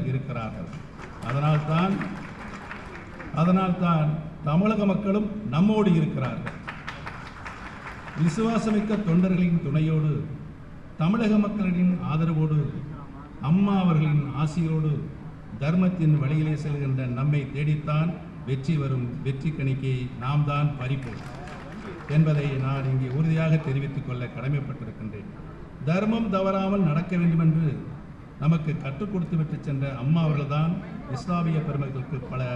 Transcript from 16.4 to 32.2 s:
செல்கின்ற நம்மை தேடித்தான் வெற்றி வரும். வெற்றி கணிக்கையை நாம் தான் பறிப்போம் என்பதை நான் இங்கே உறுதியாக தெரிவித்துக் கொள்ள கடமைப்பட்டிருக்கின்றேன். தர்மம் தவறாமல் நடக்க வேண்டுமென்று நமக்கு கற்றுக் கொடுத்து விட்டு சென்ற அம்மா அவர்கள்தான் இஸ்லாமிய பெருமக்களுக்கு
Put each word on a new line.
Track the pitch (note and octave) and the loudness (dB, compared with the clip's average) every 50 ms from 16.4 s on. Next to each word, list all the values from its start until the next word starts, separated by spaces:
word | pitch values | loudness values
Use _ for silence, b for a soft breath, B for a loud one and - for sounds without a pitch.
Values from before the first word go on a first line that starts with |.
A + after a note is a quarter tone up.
| D#3 D#3 D3+ C#3+ - | 2 2 0 -2 -2
செல்கின்ற | D3+ C#3+ C#3+ C#3+ C3+ C3 B2+ C3 B2 A#2+ A#2+ | -4 -2 -2 -2 0 0 0 0 -2 -2 0
நம்மை | C#3 D3 D3 D3 C3 - - | 2 2 2 2 0 -2 -4
தேடித்தான் | C3+ D3+ D3+ D3+ - - D#3+ D3+ D3+ D#3+ F3 F3+ - - - - - - - | -2 0 0 0 0 0 0 2 2 2 2 0 -4 -8 -12 -14 -10 -6 -4
வெற்றி | C3+ C3 - - E3 D3 | -4 -2 0 0 0 0
வரும். | C3+ C3+ C3 B2 A#2+ A#2 - - - | 0 0 0 0 -2 -4 -4 -4 -4
வெற்றி | C3+ C3+ - - E3 | -4 -4 -2 -2 -4
கணிக்கையை | D3 - C#3 C3 C3 B2+ C3+ C3+ C3 B2+ B2 B2 - - A#2 | -2 -2 0 0 0 0 0 -2 -2 -2 -2 -4 -6 -6 -4
நாம் | C3 C#3+ D3 D3 C#3+ | 0 2 2 2 2
தான் | C#3+ D3 D3+ D3 - - | 2 2 2 0 0 -2
பறிப்போம் | B2 C3 C#3 C3+ - - G#2 - - - - - - - - - - - - - - - - - - - C#3+ | -4 -2 -2 -4 -4 -6 -8 -10 -10 -10 -12 -12 -12 -12 -12 -12 -12 -12 -12 -12 -10 -10 -12 -10 -6 0 4
என்பதை | D#3 D#3+ D#3 D3+ C#3+ C#3 C#3+ C3+ C3 B2+ | 4 6 6 4 2 2 0 0 0 0
நான் | C3 C#3 C3+ C3 C3 | 0 0 -2 0 0
இங்கே | C3 B2+ B2+ B2 B2 D3 | 0 0 0 0 0 0
உறுதியாக | D#3+ D#3+ D#3+ D#3+ D#3+ D#3+ D#3 D#3 D3 C3+ | 2 2 2 2 4 4 4 2 2 0
தெரிவித்துக் | C3 C#3 C#3 C#3 - D3 B2+ C3 | -2 -2 -2 -4 -4 -6 -6 -4
கொள்ள | C3 B2 B2 A#2+ - | -6 -6 -6 -8 -8
கடமைப்பட்டிருக்கின்றேன். | - A#2 C3+ D3 C#3 B2+ C3 B2+ B2 A#2 G#2+ - - A2 G#2+ G2 G#2 F#2+ - - - - - - - - - - - - C3+ | -6 -4 -2 -2 -2 -2 -4 -8 -8 -8 -10 -10 -10 -10 -10 -8 -10 -12 -12 -12 -14 -14 -14 -14 -14 -14 -14 -12 -8 -2 0
தர்மம் | E3 F#3+ G#3 G#3+ A3+ A3+ A3+ G3+ F#3 | 0 2 2 2 2 0 0 0 0
தவறாமல் | F#3+ F#3+ F#3+ F#3+ F#3+ F#3+ F#3+ G3+ G3+ F#3+ D#3 | 0 2 2 2 2 2 2 2 2 4 4
நடக்க | D3 D#3 F3 - F#3 F3 | 2 2 0 0 0 2
வேண்டுமென்று | E3+ E3+ D#3+ E3 E3 D#3+ D3+ D#3+ E3 D3 A#2+ - - - - - - - - - - - - - | 4 4 4 6 6 6 4 4 4 2 0 -2 -6 -8 -10 -12 -14 -16 -16 -16 -16 -16 -10 -2
நமக்கு | C3+ D3+ E3+ D#3+ - D3+ C#3 - - | 2 2 2 2 2 -2 -4 -2 -4
கற்றுக் | C3+ C3+ - G#3+ F#3+ G3+ | -6 -6 -6 -6 -4 -2
கொடுத்து | F#3 E3 - - D#3+ | -4 -2 -2 0 -2
விட்டு | D3+ C#3+ - C3 - - | -2 -2 -4 -6 -4 -4
சென்ற | C#3 C3+ C3+ C#3 C3+ A#2+ | -4 -2 -2 -4 -4 -2
அம்மா | B2 C#3 D#3+ E3+ E3 | 0 2 2 4 4
அவர்கள்தான் | D#3 D3 C#3 C#3 C3 C#3+ D3+ D#3 E3 F3+ G3 - - - - - - B2 | 2 2 0 0 0 0 2 2 2 0 -2 -4 -8 -10 -10 -10 -8 -8
இஸ்லாமிய | - - F#3 F3 E3+ E3 D#3+ D#3+ D3+ C#3+ D3+ | -6 -4 -2 0 0 2 2 0 0 0 -2
பெருமக்களுக்கு | C#3 C#3 C#3 C3+ C3 C3+ B2+ - D#3 C3 | -2 -2 -2 -4 -4 -6 -6 -6 -6 -6